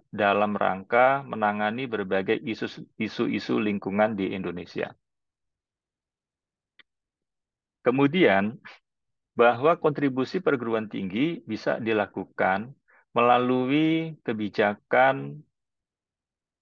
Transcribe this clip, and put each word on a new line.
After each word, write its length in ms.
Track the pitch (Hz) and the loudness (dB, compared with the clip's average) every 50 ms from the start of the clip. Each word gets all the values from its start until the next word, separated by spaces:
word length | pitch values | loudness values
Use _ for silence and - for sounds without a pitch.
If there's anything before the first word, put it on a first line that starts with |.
| _ | _
dalam 480 | - - 104 104 101 98 101 104 104 104 | -10 -2 0 2 4 4 2 2 0 0
rangka 640 | 98 101 98 92 92 95 - 117 120 127 131 135 139 139 | 0 0 0 -2 -4 -4 0 2 4 4 4 4 0 -4
menangani 560 | 127 117 110 107 104 104 104 107 107 113 123 135 | -6 -4 -2 0 0 0 0 -2 -4 -4 -4 -6
berbagai 560 | 123 110 104 101 95 98 95 95 - 110 - | -6 -4 -4 -4 -2 -2 -2 0 0 -2 -2
isu, 460 | - 113 107 - 113 110 - - - _ _ | -2 -6 -6 -6 -6 -8 -10 -12 -18 _ _
isu-isu 640 | - 110 101 - - 113 113 113 101 - - 123 120 | -6 -6 -6 -2 -2 -2 -2 -2 -4 -2 -2 -2 -2
lingkungan 560 | 110 104 101 101 - 98 95 - - - 117 | 0 -2 -2 -2 -4 -2 0 2 0 0 0
di 160 | 190 95 - 104 | -2 -4 -4 -4
Indonesia. 600 | 95 90 87 - 87 82 - - - - - - _ _ _ _ _ _ _ _ _ _ _ _ _ _ _ _ _ _ _ _ _ _ _ _ _ _ _ _ _ _ _ _ _ _ _ _ _ _ _ _ _ _ _ _ _ _ _ _ _ _ _ _ _ _ _ _ _ - | -6 -8 -8 -8 -10 -12 -10 -8 -8 -8 -8 -10 _ _ _ _ _ _ _ _ _ _ _ _ _ _ _ _ _ _ _ _ _ _ _ _ _ _ _ _ _ _ _ _ _ _ _ _ _ _ _ _ _ _ _ _ _ _ _ _ _ _ _ _ _ _ _ _ _ -2
Kemudian, 720 | 127 123 135 139 139 151 190 165 110 95 98 101 107 131 - - - - - _ _ _ _ _ _ _ _ _ _ - | 0 2 4 2 2 4 4 4 6 4 4 2 0 -4 -8 -16 -20 -20 -20 _ _ _ _ _ _ _ _ _ _ 2
bahwa 400 | 117 117 120 120 117 131 160 175 | 4 4 4 4 4 2 2 2
kontribusi 640 | 165 - 156 143 151 143 139 127 131 127 - - 185 | 2 2 0 0 2 -2 0 0 -2 -4 -2 -2 -2
perguruan 480 | 185 165 143 123 117 113 113 110 110 107 | 0 0 0 0 -2 -2 -2 -2 -2 -4
tinggi 560 | - 110 98 92 90 110 143 170 165 - - | -8 -8 -6 -4 -2 -2 -2 -2 -2 -6 -8
bisa 320 | - 107 - - 147 135 | -8 -8 -4 -2 -2 -2
dilakukan 960 | 131 120 110 113 107 101 - - 98 90 - - - 101 95 92 98 113 131 139 _ _ _ _ _ _ _ - | -2 0 0 0 0 0 -2 -4 -10 -10 -8 -4 -2 0 0 0 -2 -4 -8 -16 _ _ _ _ _ _ _ 0
melalui 1040 | 120 120 120 123 123 123 123 127 127 127 127 139 151 156 156 165 160 165 160 156 - - | 2 4 4 4 4 4 2 0 0 0 0 0 2 2 2 0 -2 -4 -6 -10 -10 -8
kebijakan 1200 | - 117 107 107 98 - - 107 104 104 - _ - - 123 127 135 135 139 139 143 147 151 - _ _ _ _ _ _ _ _ _ _ _ _ _ _ _ _ _ _ _ _ _ _ _ | -6 -4 -4 -4 -4 0 0 0 0 0 -2 _ 0 2 4 4 4 2 0 -6 -12 -14 -16 -20 _ _ _ _ _ _ _ _ _ _ _ _ _ _ _ _ _ _ _ _ _ _ _